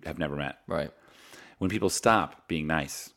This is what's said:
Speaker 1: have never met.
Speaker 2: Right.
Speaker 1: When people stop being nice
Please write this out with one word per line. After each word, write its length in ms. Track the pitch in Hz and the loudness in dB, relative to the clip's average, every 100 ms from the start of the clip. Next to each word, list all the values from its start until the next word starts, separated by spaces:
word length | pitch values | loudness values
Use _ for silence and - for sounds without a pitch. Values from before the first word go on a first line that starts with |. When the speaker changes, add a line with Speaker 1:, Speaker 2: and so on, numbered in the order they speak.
Speaker 1:
have 140 | 80 73 | -8 -6
never 180 | 78 73 | -4 -4
met. 220 | 69 - - | -6 -8 -6
Speaker 2:
Right. 240 | 82 73 - - - - - - - | -4 -4 -10 -20 -20 -20 -20 -18 -4
Speaker 1:
When 120 | 95 | -2
people 200 | 104 95 | 2 0
stop 560 | - 117 110 78 - - | 2 4 4 4 -6 -6
being 180 | 82 78 | -4 0
nice 440 | 80 71 - - | 0 -2 -8 -16